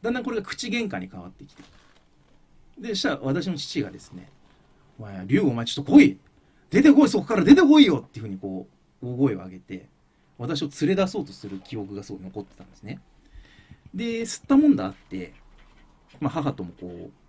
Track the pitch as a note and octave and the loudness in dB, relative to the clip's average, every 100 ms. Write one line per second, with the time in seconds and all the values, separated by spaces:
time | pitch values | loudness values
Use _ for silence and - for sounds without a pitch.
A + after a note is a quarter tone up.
0 | A3+ B3 B3 A#3 - - A#3 A#3+ A3 G2 | -4 -4 -4 -6 -8 -10 -6 -4 -4 -8
1 | F#2 F2+ F2 - C#3 - - - _ _ | -12 -14 -18 -20 -20 -20 -20 -20 _ _
2 | _ _ _ _ _ _ - - A#3 G3 | _ _ _ _ _ _ -20 -16 -8 -4
3 | - D3 C3+ C#3+ E3+ E3 - E3+ G2+ F2+ | -4 -4 -4 -4 -4 -8 -8 -8 -8 -10
4 | - F#2 - _ _ _ _ _ _ - | -20 -20 -20 _ _ _ _ _ _ -20
5 | G#2+ F#2+ F#2+ C#3 F3 A#2 A#2 - C#3 C#4 | -16 -14 -2 0 2 -2 -6 -8 6 8
6 | - - _ _ _ _ _ F3+ D4 C#4 | 8 2 _ _ _ _ _ 4 6 8
7 | D4 G#3+ - G#3+ F3 C#4+ D#4+ D4+ A#3+ C#3 | 6 2 -2 0 8 8 8 8 6 4
8 | - - A2 F#2+ G2 F#2+ - _ _ _ | -4 -14 -12 -10 -10 -10 -14 _ _ _
9 | B2 B2 C3+ G2 F#2 F#2 _ F#2+ - _ | -12 0 0 0 -10 -18 _ -16 -16 _
10 | _ _ _ _ A#2+ C#3+ D3+ - D3+ F#3+ | _ _ _ _ -8 -6 -6 -4 -2 0
11 | F#3+ G#3 - - G2+ F#2+ - A#2 G2 G2+ | 0 -4 -10 -12 -14 -14 -12 -12 -10 -12
12 | G2+ G2+ F#2 G2+ G2 _ F#2+ - G2+ F#3 | -14 -14 -14 -14 -16 _ -20 -20 -16 -16
13 | _ _ _ - - - _ - - F#3 | _ _ _ -20 -20 -20 _ -20 -16 -10
14 | A#3 A3+ A3+ - - C4+ D4+ C#4 F#2+ G2 | -6 -6 -8 -10 2 4 6 4 0 -8
15 | _ F#2 E2+ - - - - _ _ _ | _ -12 -12 -16 -20 -20 -20 _ _ _
16 | _ - D#3 E3 C#3 - F2+ F2 F2+ F2 | _ -8 -6 -4 -6 -6 -12 -12 -14 -14
17 | F#2+ _ | -18 _